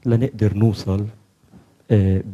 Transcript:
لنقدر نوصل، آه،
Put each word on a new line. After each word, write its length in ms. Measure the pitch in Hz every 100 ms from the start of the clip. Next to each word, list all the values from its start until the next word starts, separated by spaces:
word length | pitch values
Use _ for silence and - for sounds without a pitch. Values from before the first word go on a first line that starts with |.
| 123
لنقدر 480 | 117 131 107 107
نوصل، 520 | 98 113 101 - 98 104 - _ _ _ - _ _ -
آه، 320 | 110 95 95 104